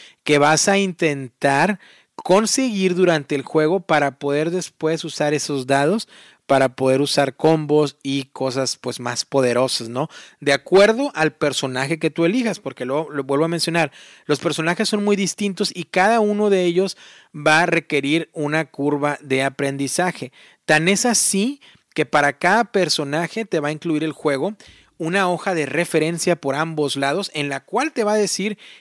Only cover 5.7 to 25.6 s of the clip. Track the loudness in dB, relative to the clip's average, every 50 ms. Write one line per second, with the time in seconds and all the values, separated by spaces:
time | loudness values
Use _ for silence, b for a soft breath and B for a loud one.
5.7 | 2 2 2 2 0 -2 -4 B B B B B B B B 2 4 4 4 2
6.7 | 0 0 2 2 2 2 0 0 0 0 0 0 -2 0 2 2 4 2 2 2
7.7 | 2 2 2 0 -4 _ -8 -4 -4 -4 -6 -8 _ -6 -6 -4 -2 -2 -4 -4
8.7 | -6 -6 -8 -8 -8 -6 -6 -6 -6 -6 -8 -2 0 0 2 2 2 2 0 0
9.7 | -2 -6 -8 -8 -6 -6 -6 B B B B B B B 0 0 0 0 0 4
10.7 | 6 6 8 6 6 2 -2 -4 -2 0 0 0 0 _ -2 -2 0 -2 -4 -4
11.7 | -4 -4 -2 -2 -2 -2 -2 -2 0 0 0 2 2 0 -2 -2 -4 -6 -8 -12
12.7 | -10 -8 -6 -4 -4 -4 -4 -4 -6 -8 -4 -2 0 0 0 0 -2 -2 -4 -2
13.7 | 0 0 -2 -2 B B B B B B B -4 -4 -2 -2 -4 -4 -2 -2 -2
14.7 | -2 -2 -2 -2 -2 -2 0 0 0 0 0 -4 -4 -4 -4 -6 -4 -4 -6 -6
15.7 | -6 -10 -12 -4 0 2 2 4 4 2 2 0 0 0 2 2 2 2 2 2
16.7 | 2 0 0 -2 -4 B B B B B B B -16 -2 2 4 4 4 4 2
17.7 | 0 -2 -2 0 -2 -2 0 0 0 0 -2 -4 _ -6 -4 -2 -2 -2 -2 -4
18.7 | -6 -4 -2 -2 0 0 -2 -2 -4 -6 -4 -2 -2 0 0 -2 -2 -2 -4 -4
19.7 | -4 -4 -6 -4 -2 -2 -2 -2 -2 -6 -12 -14 b b b b b b _ 2
20.7 | 2 2 4 2 0 2 0 0 0 2 0 0 0 0 -2 -2 -4 -8 b b
21.7 | b b b b _ -4 -2 0 2 2 2 2 0 0 0 2 2 2 2 0
22.7 | 0 0 0 0 0 -2 -2 -2 -2 -4 -4 -4 -6 -8 -6 -4 -4 -2 -2 -2
23.7 | -4 -4 -4 -2 -2 -2 -2 -4 -6 -4 -2 -2 0 0 -2 -4 -6 B B B
24.7 | B B B B B -8 -6 -2 0 0 2 0 0 -2 -2 -2 -2 -2